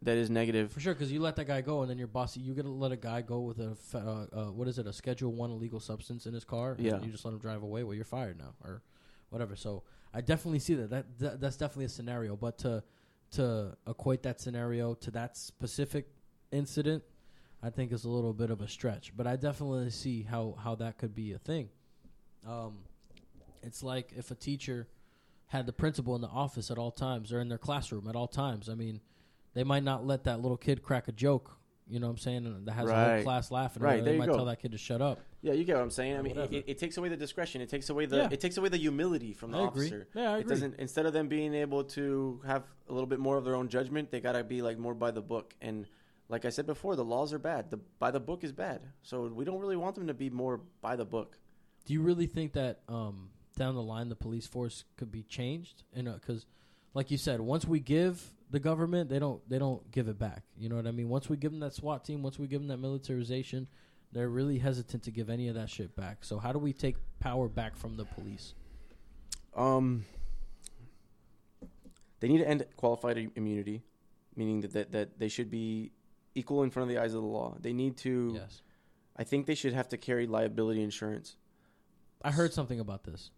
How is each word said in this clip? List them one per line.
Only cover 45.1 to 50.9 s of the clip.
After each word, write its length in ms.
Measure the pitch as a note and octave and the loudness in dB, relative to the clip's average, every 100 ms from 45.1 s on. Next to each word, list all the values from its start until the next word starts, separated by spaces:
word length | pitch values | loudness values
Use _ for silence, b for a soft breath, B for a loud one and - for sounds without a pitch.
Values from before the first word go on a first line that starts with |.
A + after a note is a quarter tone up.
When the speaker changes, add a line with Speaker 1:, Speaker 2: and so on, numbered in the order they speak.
Speaker 1:
the 100 | A2 | 0
book. 320 | G#2 A2+ - - | -2 -4 -4 -10
And 260 | A#2 G#2+ G2+ b b b - | -6 -6 -8 b b b -6
like 160 | A#2 B2 | -2 0
I 40 | |
said 160 | C3 D3 | -2 -2
before, 300 | C#3+ F#3+ D#3+ | -2 0 0
the 80 | |
laws 300 | A#2 B2 D3 | 2 2 2
are 60 | D3 | 0
bad. 300 | D3+ D#3+ - | 0 -2 -2
The, 60 | G#2+ - _ | -8 -10 _
by 120 | B2 | 2
the 100 | C3 | 2
book 240 | A#2 F3 D#3 | -2 -4 -6
is 80 | |
bad. 260 | C#3 F#3 A#2+ C3 - | -4 -4 -4 -10 -18
So 260 | - B2 A#2 | -8 -4 -4
we 160 | A2+ | -2
don't 160 | D3 F#3+ | -4 -2
really 160 | G3 F3+ | -2 0
want 200 | F#3 G#3 | -2 -2
them 120 | E3+ | -4
to 60 | |
be 160 | B2 C3+ | -2 -2
more 320 | B2 B2+ B2 - _ | 0 0 -2 -6 _
by 160 | A2 | -2